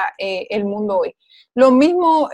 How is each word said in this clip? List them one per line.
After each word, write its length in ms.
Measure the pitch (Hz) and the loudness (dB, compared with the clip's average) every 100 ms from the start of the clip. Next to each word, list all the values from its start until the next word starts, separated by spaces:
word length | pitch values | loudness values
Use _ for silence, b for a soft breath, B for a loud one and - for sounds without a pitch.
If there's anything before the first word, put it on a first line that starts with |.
| 185 - | -2 -8
eh, 300 | 196 190 - | -8 -8 -6
el 140 | 202 | -6
mundo 340 | 202 208 214 190 | -4 -4 -4 -2
hoy. 180 | 165 - b b b | -4 -8 b b b
Lo 160 | 240 262 | 2 4
mismo, 580 | 254 302 359 330 320 294 | 4 2 2 2 0 0